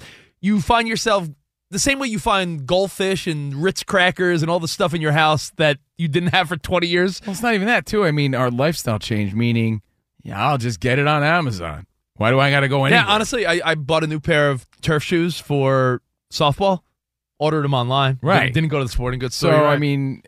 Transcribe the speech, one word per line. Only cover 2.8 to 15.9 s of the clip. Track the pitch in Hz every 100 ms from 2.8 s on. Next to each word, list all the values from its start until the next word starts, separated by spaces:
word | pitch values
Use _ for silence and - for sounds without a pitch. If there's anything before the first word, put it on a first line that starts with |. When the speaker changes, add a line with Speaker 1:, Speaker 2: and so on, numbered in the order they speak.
| 196 - 190 190 185
Speaker 1:
and | 151 143 139
Ritz | 185 -
crackers | - 196 180 - 180 175
and | 160
all | 180
the | 160
stuff | - 175
in | 170
your | 151
house | 151 156 156 - -
that | 156 143 _ -
you | 165
didn't | 160 175
have | 185 165
for | 170
twenty | - 180 175
years. | 175 190 175
Speaker 2:
Well, | -
it's | 185
not | 240
even | 214 202
that, | 233 -
too. | 214
I | 180
mean, | 151 143
our | 123 123
lifestyle | 120 151 160 - 107
changed, | - 107 101
meaning, | 107 117 117 113 110 - _ _ _
yeah, | - 98
I'll | 131 139
just | 120 98
get | 127 131
it | 143
on | 151
Amazon. | 147 175 139 95 82 73 - _ _ -
Why | 110
do | 135
I | 139
gotta | 139 135
go | 139
anywhere? | 135 233
Speaker 1:
Yeah, | 202
honestly, | 214 214 247 175
I, | 170
I | 160 160
bought | 139 160
a | 156
new | 156
pair | 170 151 147
of | 131 - _
turf | - 151
shoes | - 170 170 -
for | - 143 135 135 127